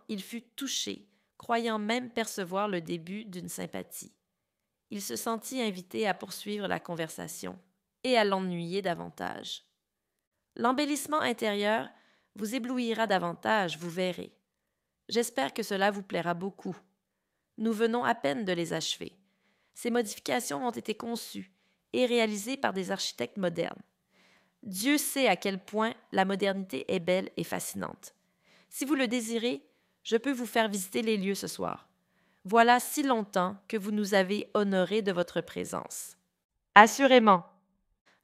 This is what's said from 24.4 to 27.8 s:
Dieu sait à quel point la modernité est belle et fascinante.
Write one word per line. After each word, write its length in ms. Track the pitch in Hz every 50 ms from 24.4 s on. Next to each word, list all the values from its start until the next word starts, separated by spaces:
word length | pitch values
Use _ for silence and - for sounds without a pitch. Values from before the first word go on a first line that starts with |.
| _ _ _ _ -
Dieu 340 | - 185 185 202 269 294 294
sait 300 | - - - 277 262 233
à 80 | 185
quel 280 | 175 - 202 196 185 -
point 300 | - - 214 220 226 - - _ _
la 120 | - 196 190
modernité 600 | 190 196 185 202 196 190 196 190 190 - 131 - -
est 80 | 185 185
belle 300 | 165 175 180 190 190 - -
et 80 | - 170
fascinante. 720 | - - 90 - - - 98